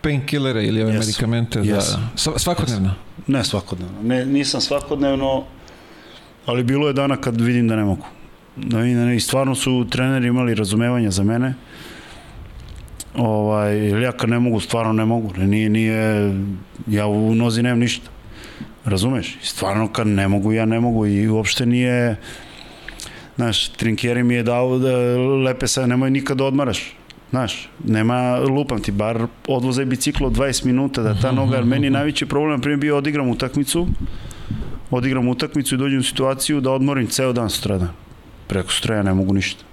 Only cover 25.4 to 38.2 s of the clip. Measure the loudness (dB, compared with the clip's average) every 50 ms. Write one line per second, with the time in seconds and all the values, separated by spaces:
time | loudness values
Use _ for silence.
25.4 | 2 0 0 0 -2 -2 0 2 2 2 2 2 2 2 2 0 0 0 0 0
26.4 | 2 2 2 2 2 0 -2 -4 -6 -10 -16 -20 -20 -20 -20 -20 -8 -4 -2 -2
27.4 | -2 -2 -4 -8 -12 -16 -16 -6 -2 0 2 2 2 2 2 2 2 2 2 2
28.4 | 2 2 2 0 0 -2 -4 -4 -2 -2 -2 0 0 0 0 -2 -4 -4 -6 -10
29.4 | -4 -2 -2 0 2 0 0 0 0 0 -2 0 -2 -2 0 0 0 0 2 2
30.4 | 0 0 0 0 0 2 2 2 2 0 0 0 0 0 2 2 2 2 2 2
31.4 | 2 2 2 2 2 2 2 2 2 2 2 2 2 0 0 -2 -2 0 0 0
32.4 | 2 2 0 0 0 0 0 2 2 2 2 2 0 0 0 0 0 0 0 0
33.4 | -2 -2 0 0 0 0 0 0 0 2 0 0 -2 -4 -6 -8 -10 -12 -12 -12
34.4 | -8 -8 -6 -6 -4 -6 -6 -8 -6 -4 -2 0 0 0 2 2 2 2 0 0
35.4 | -4 -2 -2 -2 0 0 0 0 0 2 2 2 0 0 0 0 0 0 0 0
36.4 | -2 -2 0 0 2 2 2 2 2 2 2 0 0 0 0 0 0 2 2 0
37.4 | 0 0 -2 -4 -2 -2 0 0 0 -2 -4 -12 -18 -20 -20 -20